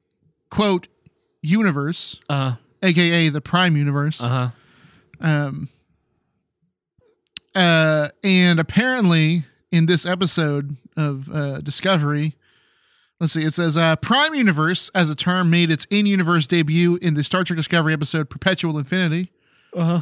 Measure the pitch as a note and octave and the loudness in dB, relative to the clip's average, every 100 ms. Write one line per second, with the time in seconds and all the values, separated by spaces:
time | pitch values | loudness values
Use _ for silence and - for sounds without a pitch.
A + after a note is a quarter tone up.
0 | _ _ _ _ _ - G#3 F#3 - _ | _ _ _ _ _ -2 0 0 -4 _
1 | _ _ _ _ D3+ G3+ G#3 C#3+ C#3+ F3 | _ _ _ _ -2 2 2 0 -4 -6
2 | - - - C#3+ C3+ A#2+ _ _ F#3+ E3+ | -8 -8 -6 -2 -2 -4 _ _ 0 2
3 | E3+ E3+ D#3+ D3 - F3 F3+ D3+ C#3+ C#3+ | 2 2 2 0 -2 0 2 2 2 0
4 | C#3+ D3+ A#2+ B2+ B2 - _ _ - _ | -2 -2 -2 -2 -2 -6 _ _ -20 _
5 | _ - E3 D3+ C#3+ C#3+ C#3+ _ _ _ | _ -6 -2 0 -2 -6 -12 _ _ _
6 | _ _ _ _ _ _ _ _ _ _ | _ _ _ _ _ _ _ _ _ _
7 | _ _ _ - - F#3+ F3 E3 D#3+ D#3 | _ _ _ -20 -8 0 2 4 2 0
8 | D3 - G3 F#3 F3+ E3 D#3+ - B3+ B3+ | -2 -4 2 4 4 4 0 0 0 2
9 | F#3+ E3 D#3 E3+ C#3+ _ _ E3+ D#3+ F3 | 2 4 2 0 -4 _ _ 0 2 2
10 | F3 F#3 F3+ - D3+ C#3+ C#3+ C#3+ - - | 0 -2 -2 -2 -2 -2 -6 -10 -12 -6
11 | D3+ C3+ C3+ - C#3+ C#3 D3 C3+ F#3+ F#3 | -4 -4 -8 -6 -6 -8 -8 -4 0 0
12 | D3 D3 D3+ - _ _ _ _ _ _ | 0 -2 -4 -6 _ _ _ _ _ _
13 | _ - D#3+ D#3+ D#3 D3+ E3+ D#3 E3 D#3 | _ -6 -4 -2 -2 0 0 2 2 2
14 | - B3 D#4 D4+ A3 D3+ D#3+ F3+ - F#3+ | 0 2 2 2 0 2 0 0 -2 0
15 | D#3+ D3+ - F3+ F3 E3+ E3+ D#3 - G3+ | 0 -2 -2 0 2 2 2 0 -2 0
16 | G#3 G3 E3 E3+ C#3+ F3 D3+ D#3+ F3 F3 | 0 0 2 0 2 0 2 2 2 2
17 | F3 D3 D3 F#3 F3 E3+ D3+ E3+ D#3 D#3 | 0 -2 -2 -2 -2 -4 -2 0 0 -2
18 | D3 E3 D3 - F#3+ F#3 E3+ D3+ C#3 F#3 | -2 -4 -6 -6 -4 -2 -2 -4 -4 -2
19 | F3 D#3+ F#3 _ _ _ _ - E3 F3 | 0 -2 -6 _ _ _ _ -4 0 0